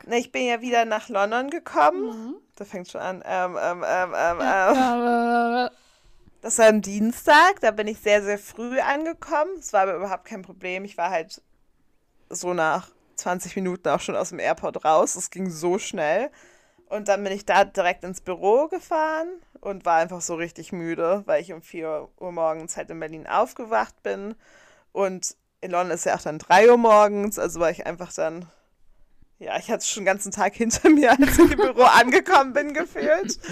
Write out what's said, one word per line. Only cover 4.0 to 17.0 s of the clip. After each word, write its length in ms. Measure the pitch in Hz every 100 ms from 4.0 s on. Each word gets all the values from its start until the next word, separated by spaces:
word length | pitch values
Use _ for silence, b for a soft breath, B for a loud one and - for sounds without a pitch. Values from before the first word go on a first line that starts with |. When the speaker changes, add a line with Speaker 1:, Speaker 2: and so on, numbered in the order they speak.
| 180 95
Speaker 1:
ähm, 200 | 160 170
ähm. 0 |
Speaker 2:
Ja, 1300 | - 190 190 262 254 240 240 240 233 240 233 240 247
äh. 40 | - _ _ _ - - _
Speaker 1:
Das 180 | 226 226
war 100 | 220
am 140 | 214
Dienstag, 800 | 196 208 220 - - 294 349 392
da 100 | 233
bin 160 | 208 208
ich 120 | 220
sehr, 220 | 214 208
sehr 160 | 202 208
früh 400 | - - 240 254
angekommen. 680 | - 285 320 330 - 311 320 381
Es 140 | -
war 100 | 202
aber 120 | 190 165
überhaupt 280 | 196 185
kein 180 | - 220
Problem. 420 | 180 190 185 185
Ich 120 | 202 -
war 120 | 170
halt 300 | 180 165 - _ _ _ _ _ _ _ _ _
so 260 | 175 180
nach 340 | 180 160 156 - _ _
zwanzig 400 | - - 180 175 -
Minuten 320 | 185 180 -
auch 120 | 156
schon 160 | - 156
aus 140 | -
dem 80 | 175
Airport 440 | 101 160 175 131
raus. 300 | 151 160 202 -
Es 140 | -
ging 200 | 175 190
so 280 | 160 175 180
schnell. 520 | - 196 147 175 269 b b b b b _
Und 180 | 214